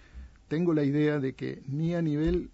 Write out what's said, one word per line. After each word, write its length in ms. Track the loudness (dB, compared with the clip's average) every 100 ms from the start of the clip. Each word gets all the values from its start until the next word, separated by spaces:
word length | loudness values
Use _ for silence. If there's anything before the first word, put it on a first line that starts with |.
| -18 -18 -18 -20 -4
tengo 260 | 0 2
la 100 | 4
idea 340 | 2 4 2 2
de 160 | -2
que 280 | -6 -8 -8 -6
ni 280 | -2 -2
a 80 | 0
nivel 480 | 0 0 0 0 -4